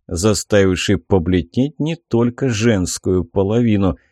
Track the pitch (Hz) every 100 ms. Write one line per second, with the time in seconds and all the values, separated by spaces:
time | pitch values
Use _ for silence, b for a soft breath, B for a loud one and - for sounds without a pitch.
0 | - 87 107 98 - 104 95 90 - 95
1 | - 95 85 90 85 120 143 - 151 165
2 | - 117 120 117 135 104 117 101 87 -
3 | 98 92 85 101 98 117 117 101 95 85
4 | b